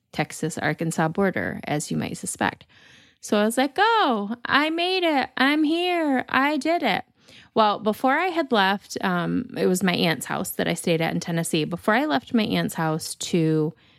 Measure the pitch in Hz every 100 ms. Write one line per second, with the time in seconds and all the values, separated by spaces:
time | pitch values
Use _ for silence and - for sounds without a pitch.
0 | _ - 151 - 160 - 151 151 160 160
1 | 160 165 196 165 90 - - 151 - 160
2 | - - - - - - - - - -
3 | - _ - 214 208 226 277 320 427 453
4 | 339 220 202 240 - 269 302 330 359 370
5 | 339 285 - - 262 302 302 330 359 349
6 | 311 254 - - 277 302 311 339 269 180
7 | - _ _ - - - 214 202 214 208
8 | 262 285 370 330 285 226 190 202 - -
9 | 196 175 165 - - - 190 185 190 160
10 | 180 160 - 147 180 - - 175 - 165
11 | 165 170 - 170 165 165 151 175 - 220
12 | 302 277 - 240 208 180 170 - 160 160
13 | - - - 180 160 156 151 - _